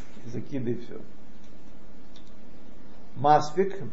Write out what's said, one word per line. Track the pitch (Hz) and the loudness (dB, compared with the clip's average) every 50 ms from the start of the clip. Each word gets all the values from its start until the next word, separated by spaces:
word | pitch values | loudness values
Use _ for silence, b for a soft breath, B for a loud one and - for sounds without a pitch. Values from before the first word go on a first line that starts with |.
| - - - - - | -2 -2 -2 -2 -2
Из | 120 113 | -2 0
Акиды | 120 - - - 135 120 117 120 98 | 0 0 0 0 0 0 0 0 0
все. | - - - 92 - - - - - - - - - - - - - - - - - - - - - - - - - - - - - - - - - - - - - - - - - - - | -2 -2 -2 -2 -2 -2 -2 -2 -2 -2 -2 -2 -2 -2 -2 -2 -2 -2 -2 -2 -2 -2 -2 -2 -2 -2 -2 -2 -2 -2 -2 -2 -2 -2 -2 -2 -2 -2 -2 -2 -2 -2 -2 -2 -2 -2 -2
Маспик, | 120 123 143 151 147 147 - - 180 196 190 - - 147 113 | 2 6 6 8 6 6 4 2 2 2 2 0 -2 -2 -2